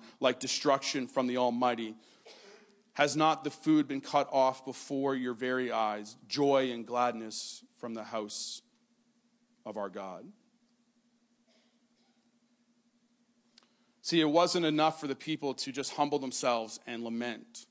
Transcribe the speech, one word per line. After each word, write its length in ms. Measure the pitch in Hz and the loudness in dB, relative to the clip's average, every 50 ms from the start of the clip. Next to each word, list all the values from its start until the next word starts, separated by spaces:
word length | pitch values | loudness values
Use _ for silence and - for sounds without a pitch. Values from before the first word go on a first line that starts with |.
| - - - - | -12 -18 -4 0
like 180 | 135 127 127 | 2 2 2
destruction 680 | - 135 131 - - - 147 135 139 - - - 139 123 | 0 -2 -4 -4 0 4 4 4 4 2 -2 -4 -4 -4
from 200 | 113 - 135 127 | -2 0 0 0
the 100 | 123 123 | 2 2
Almighty. 580 | 123 123 123 117 120 123 123 120 113 113 110 110 113 - - - _ - - - - - - - - - _ _ _ _ _ - | 2 2 2 2 2 2 2 2 0 -4 -6 -8 -12 -20 -20 -20 _ -20 -20 -20 -20 -20 -20 -20 -20 -20 _ _ _ _ _ 0
Has 200 | - 147 147 143 | 2 2 2 4
not 300 | 151 156 160 156 151 - | 4 4 4 4 2 -2
the 40 | 151 | -8
food 380 | - - - 156 156 151 143 | -8 -2 2 4 4 4 4
been 140 | 131 139 135 | 2 -4 -8
cut 260 | - - - 143 139 - 147 | -4 -2 0 0 0 2 2
off 320 | 135 131 131 127 - - | 2 4 2 2 -2 -8
before 500 | 135 127 - - - 143 135 139 139 135 | -12 -12 -12 -8 -6 -4 -2 0 0 0
your 180 | 131 127 123 120 | -2 -2 -4 -4
very 380 | 110 127 127 127 127 127 120 | -4 -2 -2 0 0 -2 0
eyes, 460 | 113 113 110 107 104 107 104 107 - - - | 0 0 0 0 -2 -4 -8 -12 -16 -18 -14
joy 440 | - - 143 143 139 135 135 135 127 | -6 0 2 4 6 6 4 4 2
and 140 | 120 117 113 | -2 -4 -6
gladness 800 | 117 120 120 123 123 113 113 113 107 104 - - - - - - - _ | -4 0 0 0 0 0 -4 -8 -10 -10 -10 -10 -10 -12 -14 -18 -20 _
from 160 | - - 120 113 | -12 -10 -10 -8
the 100 | 113 107 | -8 -8
house 580 | 110 120 110 107 104 - - - - - - - _ _ _ _ _ _ _ _ _ _ _ _ _ _ _ _ _ _ _ - | -6 -6 -6 -6 -6 -6 -8 -8 -8 -10 -12 -16 _ _ _ _ _ _ _ _ _ _ _ _ _ _ _ _ _ _ _ -14
of 120 | 110 101 | -12 -8
our 100 | 107 101 | -8 -8
God? 380 | 98 92 104 98 95 92 87 117 180 208 _ _ _ _ _ _ _ _ _ _ _ _ _ _ _ _ _ _ _ _ _ _ _ _ _ _ _ _ _ _ _ _ _ _ _ _ _ _ _ _ _ _ _ _ _ _ _ _ _ _ _ _ _ _ _ _ _ _ _ _ _ _ _ _ _ _ _ _ _ _ _ _ _ | -6 -8 -8 -10 -10 -12 -14 -16 -18 -20 _ _ _ _ _ _ _ _ _ _ _ _ _ _ _ _ _ _ _ _ _ _ _ _ _ _ _ _ _ _ _ _ _ _ _ _ _ _ _ _ _ _ _ _ _ _ _ _ _ _ _ _ _ _ _ _ _ _ _ _ _ _ _ _ _ _ _ _ _ _ _ _ _
See, 180 | - - 170 165 | -4 2 4 4
it 100 | 156 151 | 6 6
wasn't 360 | 147 165 175 175 - 180 165 | 6 6 6 6 4 2 2
enough 340 | 156 151 151 156 160 156 - | 2 4 4 4 2 2 0
for 80 | 151 | -4
the 80 | 139 135 | -6 -6
people 380 | - - 160 156 147 147 139 127 | -6 -4 -4 -4 -2 -2 -4 -4
to 180 | - - 143 | -4 -6 -6
just 220 | 123 139 135 - - | -6 -6 -6 -4 -2
humble 260 | - 147 143 147 143 | 0 0 2 0 0
themselves 640 | 135 127 123 - 147 127 120 113 113 110 - - - | -2 -4 -4 -2 0 2 2 2 0 -4 -10 -10 -8
and 200 | - 120 117 117 | -6 -6 -4 -4
lament. 600 | 117 117 117 120 120 110 113 - - - - - - | -4 -4 -4 -4 -4 -6 -8 -12 -16 -18 -20 -20 -20